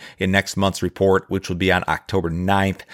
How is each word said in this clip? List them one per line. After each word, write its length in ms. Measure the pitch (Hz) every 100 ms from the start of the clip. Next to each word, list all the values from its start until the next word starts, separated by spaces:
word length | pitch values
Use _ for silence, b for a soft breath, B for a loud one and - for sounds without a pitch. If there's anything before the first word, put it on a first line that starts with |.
| B B
in 120 | 95
next 260 | 98 - -
month's 260 | 98 90
report, 440 | 92 - 98 95 -
which 220 | 95 -
will 60 | 87
be 140 | 92
on 140 | 90 87
October 440 | 78 - 98 85
ninth. 520 | 82 92 98 95 92 -